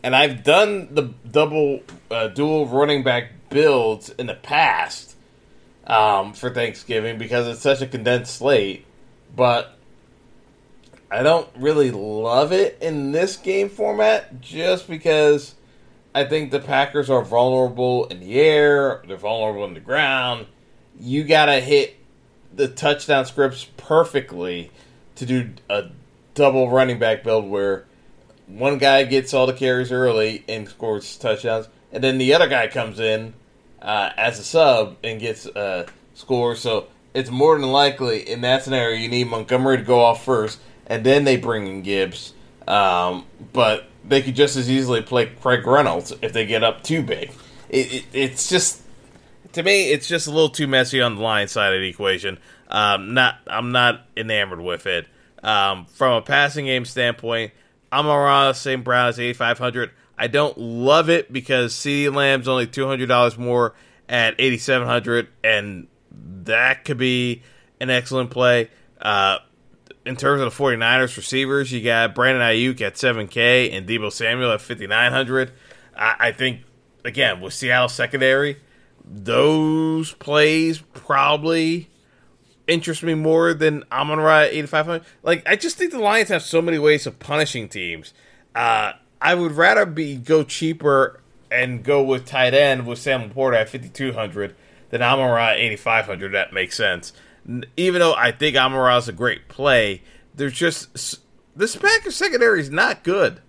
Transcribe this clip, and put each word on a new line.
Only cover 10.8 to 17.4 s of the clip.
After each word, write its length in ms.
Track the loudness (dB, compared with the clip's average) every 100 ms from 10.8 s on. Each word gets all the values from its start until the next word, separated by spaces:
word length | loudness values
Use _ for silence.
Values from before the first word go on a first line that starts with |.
| _ -20 _
I 100 | -2
don't 260 | 2 2 0 -4
really 340 | 0 2 2
love 600 | 0 -6 -4 0 2 2
it 240 | 2 0 -2
in 300 | -6 -4 -2
this 260 | -2 -2 -4
game 320 | -4 -2 -2
format 720 | -4 -4 2 2 2 -4 -20
just 460 | -16 -6 -2 -2 -4
because 680 | -4 0 4 4 4 0 -20 _ _ -20 _ _
I 120 | -2
think 260 | 0 -2 -2
the 100 | -6
Packers 480 | -2 0 0 -2 0
are 100 | 0
vulnerable 840 | 2 2